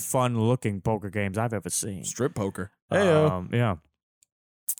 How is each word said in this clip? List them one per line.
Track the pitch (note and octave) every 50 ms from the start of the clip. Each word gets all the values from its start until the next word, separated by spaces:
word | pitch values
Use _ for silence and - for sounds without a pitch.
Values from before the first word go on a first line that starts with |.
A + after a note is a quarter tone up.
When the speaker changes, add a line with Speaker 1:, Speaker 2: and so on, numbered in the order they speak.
| - -
Speaker 1:
fun-looking | - C3+ B2+ B2 A#2+ A2+ A2 A2+ B2+ B2+ - A2+ G2+ F#2+
poker | F2 A#2 A2 G#2 F2+ G2+
games | F2 G#2 G2+ G2 F#2 G#2+
I've | A2+ A#2+ A2
ever | G2+ F2+ F2
seen. | - - - A2+ G2 F2+ -
Speaker 2:
Strip | - - - A#2+ D3 F3
poker. | - G2+ G2 - - F2+ - _ _ _ -
Heyo. | - F3+ G3+ F#3+ D#3+ D#3 D#3 D3+
Speaker 1:
Um, | F#2 F#2 F2+ - -
yeah. | A#2+ A#2+ A2+ F2+ D#2+ - _ _ _ _ _ _ _ _ _ _ _ _ _ _ _ _ - - -